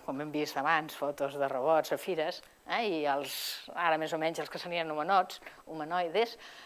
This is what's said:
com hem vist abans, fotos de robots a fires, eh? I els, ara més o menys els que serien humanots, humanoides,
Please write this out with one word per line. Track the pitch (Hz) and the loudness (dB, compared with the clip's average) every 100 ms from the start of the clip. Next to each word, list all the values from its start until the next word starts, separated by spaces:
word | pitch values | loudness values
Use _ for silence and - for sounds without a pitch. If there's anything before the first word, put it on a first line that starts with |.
com | - 135 | -6 -6
hem | 151 | -2
vist | 151 151 143 | -2 -2 0
abans, | 147 160 156 | 2 2 2
fotos | - 143 143 139 143 | -4 -4 0 -2 0
de | 135 | 0
robots | 135 143 160 151 143 | 2 4 4 4 0
a | |
fires, | - 160 156 - - _ - | 0 -2 -2 -4 -12 _ -4
eh? | 190 220 | -2 0
I | 160 143 | 2 2
els, | 139 131 - - - - | 0 -2 -6 -6 -8 -8
ara | - 170 160 | 0 2 4
més | 160 | 2
o | 165 | 0
menys | 160 170 | 0 -2
els | 151 | -6
que | - | -8
serien | 175 170 160 | -4 -2 -2
humanots, | 151 160 196 185 - - - - | -2 4 4 4 -4 -16 -18 -12
humanoides, | 160 151 180 170 180 226 - - - | -8 -2 0 2 2 0 -2 -16 -18